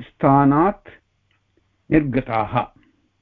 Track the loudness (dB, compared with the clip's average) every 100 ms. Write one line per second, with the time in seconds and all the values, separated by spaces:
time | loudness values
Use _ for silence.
0 | -20 -2 2 4 2 2 0 -4 -16 -20
1 | _ _ _ _ _ _ _ _ -2 -2
2 | 0 -6 -4 -6 -4 -4 -6 _ _ _
3 | _ _